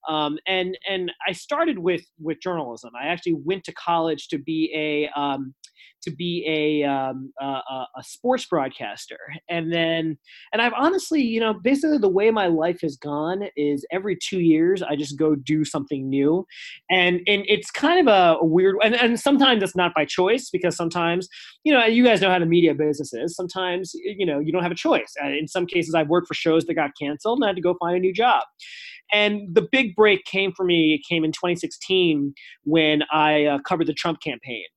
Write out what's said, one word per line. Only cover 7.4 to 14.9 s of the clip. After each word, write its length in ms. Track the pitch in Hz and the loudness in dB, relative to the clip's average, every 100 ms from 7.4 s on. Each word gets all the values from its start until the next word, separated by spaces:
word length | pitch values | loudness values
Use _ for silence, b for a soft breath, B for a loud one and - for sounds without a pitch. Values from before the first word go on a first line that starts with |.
| 139 | -8
a, 420 | 135 - 131 127 131 | -8 -8 -12 -12 -14
a 40 | |
sports 440 | - - 240 254 - | -18 -6 -2 -2 -2
broadcaster. 720 | 165 135 - 113 107 - - - 151 - | -2 -2 -6 -12 -12 -16 -18 -16 -18 -8
And 240 | 170 165 | -6 -2
then, 460 | 165 165 165 160 151 B B B | -2 0 0 -2 -6 B B B
and 80 | 220 | -2
I've 140 | 240 220 | -2 0
honestly, 460 | 294 381 - 320 | 0 0 -2 0
you 180 | 240 226 | 0 0
know, 140 | 226 | -2
basically 460 | 214 196 277 311 294 | 0 0 2 2 2
the 100 | 202 | 2
way 220 | 185 214 | 4 2
my 160 | 220 185 | 4 2
life 340 | 160 165 175 | 2 0 -2
has 160 | 165 135 | -4 -6
gone 460 | 147 147 156 190 202 - | -8 -4 -4 -4 -6 -2
is 300 | 147 143 147 | -2 -2 -4
every 260 | 180 202 175 | -6 -4 -6
two 200 | - 190 | -4 2
years, 420 | 170 156 170 190 | 4 6 4 2
I 140 | 165 | -2